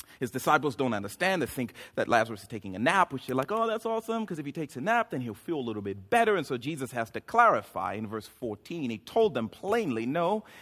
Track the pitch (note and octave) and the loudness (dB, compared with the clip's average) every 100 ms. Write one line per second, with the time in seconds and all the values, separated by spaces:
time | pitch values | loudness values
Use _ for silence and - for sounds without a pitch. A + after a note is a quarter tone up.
0 | - - B2 C3 E3 D3+ C#3+ A#2+ C3 G#2 | -20 -8 -6 -2 4 4 2 0 0 0
1 | G2+ - F3+ F#3+ A#2+ - A#2+ - - - | -4 -2 0 2 0 -2 -6 -8 -8 -4
2 | A2 A#2 A2+ G#2+ - A2+ G2 F#2 C3 F#3+ | 4 4 4 -2 -10 -10 -8 0 2 4
3 | F3 C3+ - C3 C#3 A3 A3+ A3 A3+ A3+ | 2 0 -2 -2 0 0 0 -2 -2 -4
4 | A3+ A3+ A3 D#3+ C#3+ D3+ D3 B2+ D3+ A#3 | -2 -4 -4 -6 -6 -8 -8 -4 0 0
5 | A3 C#3+ B2 G2+ - D#3+ A#2 G#2+ G2+ G2 | 0 -4 -6 -8 -4 -2 -2 -2 -4 -6
6 | G2 A#3 A3+ G3 C#3+ B2+ B2+ D#3+ E3+ B2 | 2 4 6 4 0 -4 -4 -4 -4 -4
7 | A2+ A2 - A#3 A#3 C3+ G2 - F#2 G2 | -4 -6 0 6 6 6 0 -4 -4 -4
8 | A2 A2 G#2 - A#2+ G#2 - E3+ C3 A2 | -6 -8 -10 -8 -8 -8 -8 -6 -4 -6
9 | - A3+ A3 C3+ A2 - F#3+ A3+ G3 A2+ | -2 2 2 2 -4 -6 -2 0 0 -2
10 | A#2 D#3+ E3+ G#3+ - - | -2 0 0 0 -4 -16